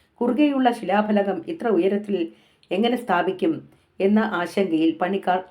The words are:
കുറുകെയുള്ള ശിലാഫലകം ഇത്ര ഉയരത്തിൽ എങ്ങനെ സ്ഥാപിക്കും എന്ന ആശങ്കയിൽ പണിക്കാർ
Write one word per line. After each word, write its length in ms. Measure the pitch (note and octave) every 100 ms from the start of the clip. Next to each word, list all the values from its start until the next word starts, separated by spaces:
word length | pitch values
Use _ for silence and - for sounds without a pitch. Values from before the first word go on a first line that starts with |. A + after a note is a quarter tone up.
| _ -
കുറുകെയുള്ള 520 | A#3+ B3 D4 C4+ A#3+
ശിലാഫലകം 720 | A#3+ F3 G3+ G#3 G3+ G3 F3 -
ഇത്ര 220 | E3 A3+
ഉയരത്തിൽ 600 | E3+ F#3+ G#3 G#3 F#3 E3 - _ _ -
എങ്ങനെ 260 | F#3 A#3 A#3+
സ്ഥാപിക്കും 800 | - F3 F3 F#3 E3+ C#3 - _ _ -
എന്ന 180 | G3 G#3+
ആശങ്കയിൽ 800 | G#3+ F3 F3 G#3 F#3 D#3+ E3 D#3+
പണിക്കാർ 440 | F#3 G3 F#3 F#3 -